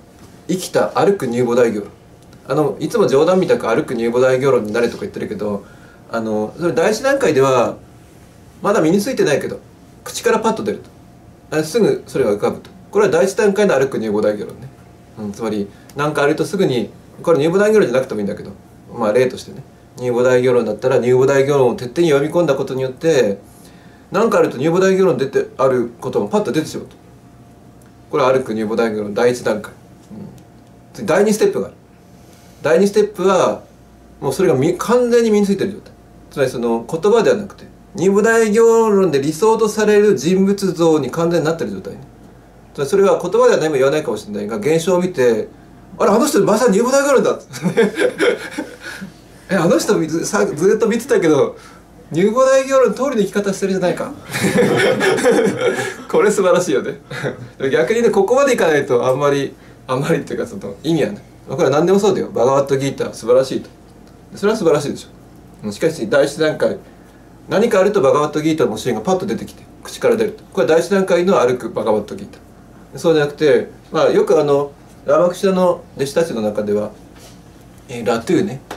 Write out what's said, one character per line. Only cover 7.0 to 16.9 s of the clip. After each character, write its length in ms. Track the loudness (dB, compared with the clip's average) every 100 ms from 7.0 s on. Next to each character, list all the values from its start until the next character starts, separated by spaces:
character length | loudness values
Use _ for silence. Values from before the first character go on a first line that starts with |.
段 160 | 0 0
階 160 | 2
で 80 | 2
は、 340 | 4 2 0 -4 -16 -20 -20 -20 -20 -20 -20 -6
ま 100 | -2
だ 80 | 2
身 100 | 2
に 100 | 2
つ 100 | 0
い 60 | -2
て 80 |
な 100 | 0
い 60 | 0
け 60 | -2
ど、 120 | -10 -14 -20 -20 -20
口 200 | -16 -6
か 80 | -2
ら 80 | 0
パ 100 | 0
ッ 40 |
と 100 | -2
出 80 | -6
る 60 | -8 -12 -20 -20 -20 -20 -20 -8
と。 80 | -6
あ、 40 |
す 160 | -2 0
ぐ 240 | 2 0 -4
そ 120 | -2
れ 60 |
が 80 | 0
浮 60 | 0
か 120 | -2
ぶ 100 | -4
と。 100 | -12 -20 -6
こ 100 | 0
れ 40 |
は 60 | 2
第 160 | 2 0
一 80 |
段 180 | 2 0
階 140 | 2 2
の 120 | 2
歩 100 | 0
く 100 | -2
入 120 | -4
菩 120 | -2
提 160 | -2 -2
行 80 | -8
論 120 | -14
ね。 80 | -18 -20 -20 -20 -20 -14
う 80 | -12
ん、 60 |
つ 100 | -8
ま 80 | -6
り、 180 | -6 -8 -12 -14 -6
な 120 | -4
ん 60 |
か 80 | 0
あ 40 | 0
る 100 | 0
と 80 |
す 120 | -4 -2
ぐ 80 |
に、 260 | 0 -2 -4